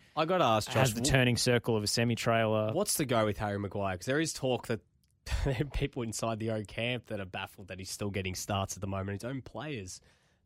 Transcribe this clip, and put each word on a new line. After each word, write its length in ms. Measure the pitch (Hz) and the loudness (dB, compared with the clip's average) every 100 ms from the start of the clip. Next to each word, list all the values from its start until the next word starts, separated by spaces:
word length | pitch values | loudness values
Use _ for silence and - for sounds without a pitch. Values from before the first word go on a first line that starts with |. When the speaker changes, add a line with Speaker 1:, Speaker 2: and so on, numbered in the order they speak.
| - - | -6 -2
Speaker 1:
I 80 | |
gotta 200 | 160 185 | 2 4
ask, 240 | 135 110 - | 6 4 4
Speaker 2:
has 200 | 110 127 | 4 4
Speaker 1:
Josh, 120 | 110 | 2
Speaker 2:
the 60 | 131 | 4
Speaker 1:
wh- 40 | |
Speaker 2:
turning 240 | 143 123 117 | 4 6 4
circle 400 | - 120 - 110 | 4 2 2 0
of 80 | |
a 20 | 104 | 2
semi-trailer. 840 | - 120 113 - 113 110 107 107 | 2 2 2 2 4 4 2 2
Speaker 1:
what's 220 | 143 - | 0 0
the 100 | - | 0
go 220 | 135 117 107 | 2 2 2
with 100 | 101 | 0
Harry 200 | 107 101 | -2 -2
Maguire? 380 | 101 104 98 92 | -4 -2 -2 -2
'Cause 80 | 127 | -2
there 140 | 139 | 0
is 120 | 160 | 0
talk 340 | - 131 120 - | -2 0 0 -2
that 120 | 113 - _ _ _ | -6 -6 _ _ _
<laughs> 200 | - - | -4 0
there 120 | 143 123 | 0 0
are 40 | 143 | -2
people 360 | - 143 - | -2 -2 -2
inside 380 | 117 - 113 113 | -6 -2 -2 -2
the 100 | 113 | -2
own 140 | 110 | -2
camp 420 | 101 - 120 123 - | -4 -4 -4 -4 -6
that 140 | 104 | -8
are 40 | 92 | -6
baffled 420 | 98 95 - 92 | -8 -10 -12 -14
that 100 | 92 | -12
he's 120 | 95 | -10
still 200 | - 104 | -6 -4
getting 240 | 101 92 | -2 -4
starts 420 | 92 - 98 95 - | -4 -2 -2 -2 -4
at 40 | |
the 80 | 98 | -4
moment. 340 | 98 98 101 | -4 -4 -4
His 80 | 120 | -6
own 100 | 135 | -8
players 600 | - 110 147 131 92 - - _ _ _ | -8 -10 -8 -8 -10 -14 -18 _ _ _